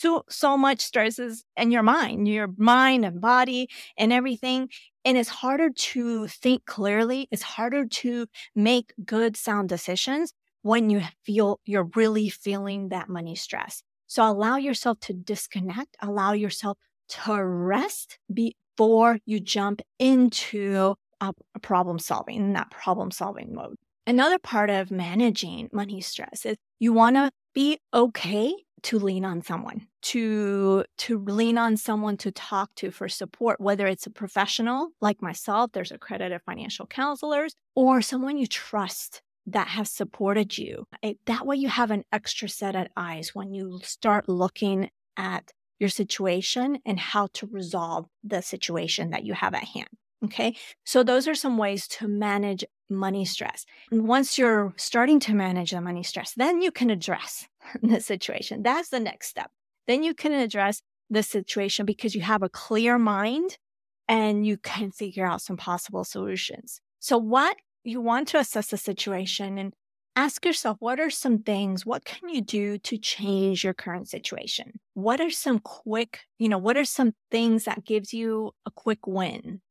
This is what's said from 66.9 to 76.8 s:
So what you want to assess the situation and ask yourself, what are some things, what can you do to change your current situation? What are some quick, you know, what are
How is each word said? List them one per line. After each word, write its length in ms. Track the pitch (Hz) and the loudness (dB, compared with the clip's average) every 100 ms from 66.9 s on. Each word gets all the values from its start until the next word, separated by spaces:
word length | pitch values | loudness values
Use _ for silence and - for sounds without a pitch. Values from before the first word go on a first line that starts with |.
| _ | _
So 180 | - 240 | 0 0
what 400 | 214 247 320 - _ _ | 4 2 2 -2 _ _
you 160 | 240 240 | -10 -4
want 300 | 233 240 302 | 0 0 2
to 100 | 311 | 0
assess 280 | 254 214 - | 0 -2 -4
the 100 | 208 | -6
situation 800 | - 196 - 190 190 - 196 196 | -6 -6 -4 -4 -4 -6 -6 -6
and 160 | 196 - _ _ _ 254 | -8 -12 _ _ _ 0
ask 300 | 277 - 349 | 0 0 -2
yourself, 320 | 320 226 214 | 0 -2 -2
what 200 | 226 262 | -4 0
are 100 | 311 | -2
some 300 | - 262 220 | 0 2 2
things, 460 | 220 202 196 185 214 | 2 -2 0 -2 -4
what 200 | 254 - | -8 -8
can 240 | - 349 | -14 -6
you 120 | 302 | -6
do 360 | 202 208 202 208 | -2 -2 -2 -4
to 200 | - 214 | -6 -6
change 640 | - - 202 196 196 185 | -4 -4 -2 2 2 0
your 100 | 190 | -2
current 340 | 185 - 180 202 | -4 -8 -10 -10
situation? 720 | - - - - - - - _ | -10 -10 -10 -6 -8 -8 -18 _
What 260 | 196 208 269 | -4 0 2
are 120 | 330 | 0
some 280 | - 285 226 | -2 0 0
quick, 600 | - - 226 220 226 - _ _ | -2 -14 -4 -4 -4 -8 _ _
you 120 | 226 | 0
know, 80 | 196 | 2
what 200 | 196 | 2
are 80 | 269 | 2